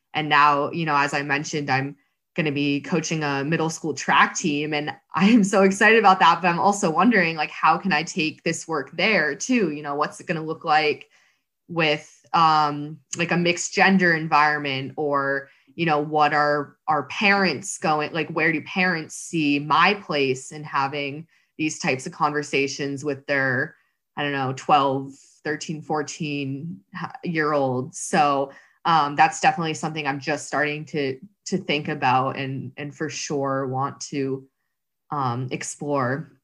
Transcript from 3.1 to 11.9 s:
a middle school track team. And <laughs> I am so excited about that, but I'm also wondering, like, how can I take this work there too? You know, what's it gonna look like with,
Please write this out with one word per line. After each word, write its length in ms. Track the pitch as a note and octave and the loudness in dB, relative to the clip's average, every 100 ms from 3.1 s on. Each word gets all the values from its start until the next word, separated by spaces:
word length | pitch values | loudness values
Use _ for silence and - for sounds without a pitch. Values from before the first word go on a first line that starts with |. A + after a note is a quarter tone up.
| D#3+ | -4
a 200 | D3 C#3 | -2 -2
middle 260 | C#3 E3 D#3+ | -2 -2 -2
school 240 | - D#3+ | -4 -6
track 420 | C3 - C#3+ G#3 - | -6 0 2 2 0
team. 380 | F3 C#3+ D3+ | -4 -2 -2
And 160 | D3+ D3 - | -4 -6 -10
<laughs> 120 | _ D3 | _ 2
I 140 | G3 | 6
am 140 | A#3+ | 6
so 180 | G3 G#3 | 6 4
excited 380 | G3 F#3+ G#3+ A3+ | 4 6 6 8
about 200 | G3+ F#3+ | 6 6
that, 220 | E3+ E3+ | 6 4
but 60 | F3+ | 2
I'm 120 | E3+ | 2
also 300 | F#3 G3 F3 | 2 2 0
wondering, 460 | D#3+ A3 G#3+ E3 D#3+ | 2 4 4 2 0
like, 160 | D#3 | -6
how 260 | - D#3+ F3 | 2 2 2
can 160 | F#3+ | 0
I 80 | D3+ | -2
take 400 | D#3+ F#3 D#3 D3+ | -2 -2 -4 -2
this 240 | E3+ E3 - | -4 -4 -4
work 220 | D#3 C3 E3 | -6 -6 -2
there 380 | G3 G3 D3+ C3+ | 2 2 0 -2
too? 340 | - B3 E3+ | 0 0 0
You 140 | D3 | -2
know, 100 | D3 | -6
what's 260 | C#3+ D3 - | -4 -4 -6
it 60 | E3 | -6
gonna 160 | D#3+ | -6
look 240 | D#3 D#3+ E3 | -4 -6 2
like 440 | D3+ D3+ - - _ _ _ _ _ - | 2 2 -2 -8 _ _ _ _ _ -8
with, 580 | E3+ D#3 | 0 0